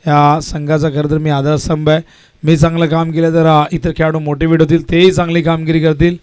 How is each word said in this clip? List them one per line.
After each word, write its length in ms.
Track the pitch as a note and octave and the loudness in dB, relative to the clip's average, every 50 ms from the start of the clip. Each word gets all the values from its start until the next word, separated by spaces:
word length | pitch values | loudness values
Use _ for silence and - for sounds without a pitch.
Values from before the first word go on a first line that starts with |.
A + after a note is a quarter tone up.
| _ D#3+ | _ 2
या 300 | D3 D3 D3 D3 D3+ D#3+ | 2 4 4 4 2 0
संघाचा 500 | D3 - - D#3 D3 D3 D#3 D3+ D3+ D#3+ | -2 -8 -8 -8 -4 -2 -2 0 -2 -2
खरं 200 | C3+ C#3+ D3 D3 | -2 -2 -2 -2
तर 80 | D3+ D#3 | -2 -2
मी 120 | D#3 D#3 | -2 -2
आधारस्तंभ 580 | D3 C#3 C#3 C#3+ D3+ D3 - - E3 D3+ D3+ D3+ | -2 -2 0 -2 -2 -2 -2 -4 -4 -2 0 0
आहे, 140 | D#3 D#3+ E3 _ _ _ _ _ _ _ - | 0 0 -2 _ _ _ _ _ _ _ 0
मी 120 | D3+ E3 | 0 2
चांगलं 300 | D3+ D#3 E3 E3 E3 E3+ | 4 2 0 2 0 -2
काम 260 | D#3 D#3 E3 E3 E3 | 0 0 -2 -2 -2
केलं 220 | D#3+ D#3+ E3 E3 D#3+ | -2 0 0 0 2
तर, 120 | E3+ D#3+ | 2 4
आ, 180 | D#3+ D#3 D3+ D3 D3 | 4 4 2 2 0
इतर 180 | - D#3 - F3 D#3 | -4 -6 -4 -6 -4
खेळाडू 220 | - D#3+ D#3 D#3 D#3+ | -2 -2 -2 -2 -4
मोटिवेट 420 | D3+ D3 D3 C3+ D#3+ D#3+ E3 D#3+ | -4 -4 -4 -2 0 0 2 2
होतील, 300 | D#3+ C#3+ E3 E3 C#3+ - | 2 2 2 -2 0 -2
तेही 220 | E3+ E3+ F3+ F#3 | 0 4 4 4
चांगली 300 | F3+ F3+ F3 E3+ E3 E3+ | 2 2 -2 0 -2 0
कामगिरी 380 | D3+ E3 E3 D#3+ D#3+ D#3 D#3+ D#3+ | 0 0 -2 -2 -2 -2 -2 0
करतील. 360 | D3+ D#3+ D#3 C#3 E3 F3 F3 E3+ | 0 0 0 2 0 0 0 -4